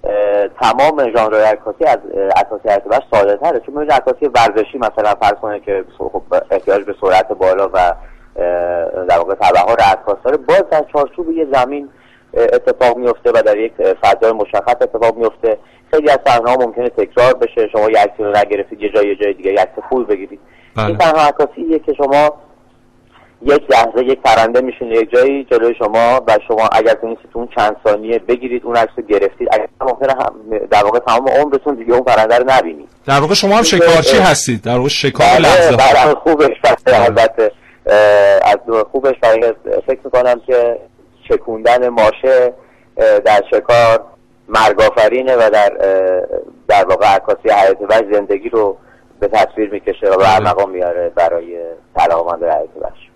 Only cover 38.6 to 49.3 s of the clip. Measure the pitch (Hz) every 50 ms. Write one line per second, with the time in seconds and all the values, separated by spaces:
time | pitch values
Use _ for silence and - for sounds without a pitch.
38.6 | - 117 117 113 107 - - 139 131 139 127 - - 117 110 113 120 117 110 -
39.6 | _ 107 101 95 - - 135 - _ 135 - 127 123 123 123 120 - - 127 120
40.6 | 120 120 117 - - - _ _ _ _ _ _ _ - - - - - 113 110
41.6 | 110 117 120 123 127 123 120 117 107 107 - - - 131 131 127 123 123 123 -
42.6 | - _ _ _ _ _ _ - 110 110 107 104 101 110 107 104 98 - - 107
43.6 | - - 120 117 117 113 113 113 - - - _ _ _ _ _ _ - 107 110
44.6 | 110 107 101 98 110 107 - 117 110 107 120 127 131 131 127 120 113 110 104 107
45.6 | 104 101 - - 98 98 95 95 95 92 92 90 90 - - - - - - -
46.6 | _ - 107 101 95 90 92 87 101 104 98 98 - - 101 - - 113 104 101
47.6 | 98 98 98 95 104 98 107 113 113 98 104 104 101 95 101 95 104 117 - 113
48.6 | 107 101 95 - _ _ _ _ _ _ _ _ 104 98